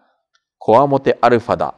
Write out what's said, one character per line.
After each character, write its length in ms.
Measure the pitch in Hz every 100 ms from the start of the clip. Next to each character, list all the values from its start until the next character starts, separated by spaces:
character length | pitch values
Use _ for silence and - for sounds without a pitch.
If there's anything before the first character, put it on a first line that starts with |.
| _ _ _ _ _ _
こ 140 | -
わ 120 | 117 143
も 140 | 135
て 180 | 135 -
ア 80 | 120
ル 120 | 117
フ 120 | -
ァ 40 | 87
だ 180 | 76